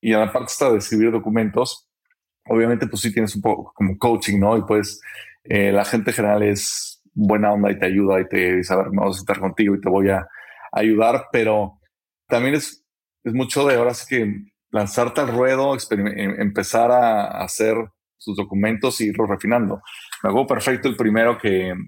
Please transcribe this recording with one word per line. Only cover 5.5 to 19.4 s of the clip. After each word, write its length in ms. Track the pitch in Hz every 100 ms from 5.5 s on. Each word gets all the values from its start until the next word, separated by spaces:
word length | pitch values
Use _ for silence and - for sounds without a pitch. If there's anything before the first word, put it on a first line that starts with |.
| 101 101
la 140 | 98 101
gente 260 | 117 101
general 320 | 120 104 104
es 580 | 104 101 - - - - _
buena 380 | - 104 107 104
onda 200 | 104 101
y 80 | 101
te 60 | 92
ayuda 360 | 98 98 95
y 60 | 92
te 300 | 98 90 92
dice, 160 | 90
"A 40 | 92
ver, 140 | 95
me 100 | 98
voy 100 | 101
a 20 |
sentar 260 | 95 95 101
contigo 360 | 98 - 104 98
y 60 |
te 80 | 101
voy 200 | 95 98
a 180 | 95 95 - - - -
ayudar", 560 | - 110 107 113 131 -
pero 480 | 123 110 107 98 - _ _ _ _ _
también 280 | 120 127 147
es, 300 | 143 - _ _ _ _
es 100 | -
mucho 340 | 117 127 139 143
de 80 | 127
ahora 180 | 120
sí 120 | 123 -
que 260 | 131 107 101 - _ _
lanzarte 500 | 113 101 - 120 135
al 80 | 135
ruedo, 440 | 117 127 131 139
experim-, 340 | 131 - 107 101
em-, 340 | 101 101 101
empezar 500 | 104 101 98 113 117
a, 340 | 123 120 107 101
a 180 | -
hacer 320 | 92 - 110 110 110 _ _ _
sus 180 | - 101
documentos 640 | 98 98 104 110 123 123
e 60 | 110
irlos 240 | 101 107
refinando. 520 | 98